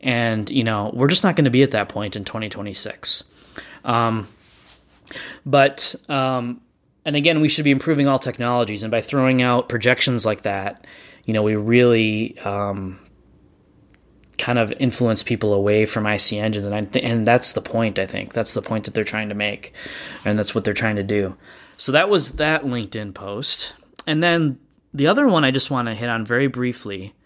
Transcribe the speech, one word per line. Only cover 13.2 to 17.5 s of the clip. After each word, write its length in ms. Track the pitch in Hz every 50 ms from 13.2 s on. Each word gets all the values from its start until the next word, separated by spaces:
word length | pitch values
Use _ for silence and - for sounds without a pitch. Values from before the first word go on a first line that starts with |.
| _ _ _ _ _ _ _ _ _ _ _ _ _ _ _ _ _ _ _ _ _ _ - -
kind 200 | - - 123 120
of 120 | 113 107 -
influence 500 | - 139 123 113 - 127 117 110 - -
people 320 | - 117 107 - 107 104
away 320 | 98 98 104 104 107 107
from 200 | 107 - 113 107
I 120 | 107 104 101
C 200 | - - 107 104
engines. 280 | 107 110 107 104 101
And 80 | 101 101
I 80 | 107 104
th-, 220 | 98 - 127 -
and 220 | 117 117 117 110
that's 280 | 113 120 123 - -